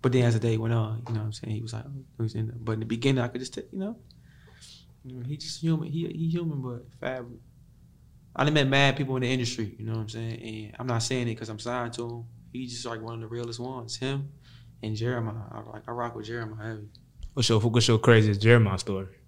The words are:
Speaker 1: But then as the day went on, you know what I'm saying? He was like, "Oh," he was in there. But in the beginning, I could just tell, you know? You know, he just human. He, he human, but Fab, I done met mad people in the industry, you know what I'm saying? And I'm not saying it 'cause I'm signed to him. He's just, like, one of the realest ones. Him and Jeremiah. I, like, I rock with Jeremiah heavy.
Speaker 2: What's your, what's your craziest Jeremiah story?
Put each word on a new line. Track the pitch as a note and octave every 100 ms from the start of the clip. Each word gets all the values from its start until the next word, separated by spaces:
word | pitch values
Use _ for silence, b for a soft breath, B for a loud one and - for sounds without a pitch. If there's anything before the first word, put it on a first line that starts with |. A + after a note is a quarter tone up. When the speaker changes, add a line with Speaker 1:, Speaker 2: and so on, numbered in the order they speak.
Speaker 1:
But | C3
then | B2+
as | A#2+
the | A2+
day | A#2 A2
went | A#2
on, | A#2 A2 A2 A#2
you |
know | A2+
what | G#2+
I'm |
saying? | G#2+ A#2 G#2+
He |
was | A2+
like, | A2+
"Oh," | C3 C#3 - -
he |
was | A2 G#2+
in | A2
there. | -
But | A2+
in | A2
the | A2+
beginning, | A#2 C3+ C3
I | A#2+
could | B2
just | B2+
tell, | - -
you | F#3+
know? | G3 A#3 - b b b b b b b b - C3
You | B2+
know, | B2
he | C#3+
just | - -
human. | E3 D#3+ D#3
He, | D#3+ E3
he | D#3+ E3
human, | E3+ E3 C#3+
but | B2+ A#2+ - -
Fab, | - C3 A#2+ A#2 - - - - - - - - -
I | -
done | C#3+
met | D3+ C#3
mad | C#3 C#3 C3+
people | C3 C3
in |
the | B2
industry, | C3 A#2 - G#2 -
you |
know | A2
what | A2+
I'm | A2
saying? | A2 A2+ A2+
And | A2 A2 G#2+ -
I'm | B2+
not | A#2
saying | A#2 B2+ A#2+
it |
'cause | A2+ A2+
I'm | G#2+
signed | A#2 B2 A#2
to | A#2+ A#2+
him. | A#2 A#2 - -
He's | B2+ B2+
just, | A#2+ B2
like, | A2+
one | A2+
of | A#2
the | A2
realest | A#2+ A#2 A#2
ones. | B2 C3 A#2 -
Him | C3 C#3 C#3 - b b b -
and | A2 G#2+
Jeremiah. | A#2 B2 A2 A2 -
I, | A2 A2
like, | G#2+ -
I |
rock | A#2+ A#2+ A2+
with | G#2+
Jeremiah | A#2 A2+ A2 A2
heavy. | A2 G#2 - - - -
Speaker 2:
What's | - A#2+
your, | A2
what's | A2+ A#2+ A2
your | A2
craziest | - A2+ G#2+ G2
Jeremiah | A2 A#2+ G#2+ F#2
story? | - F#2+ F#2 -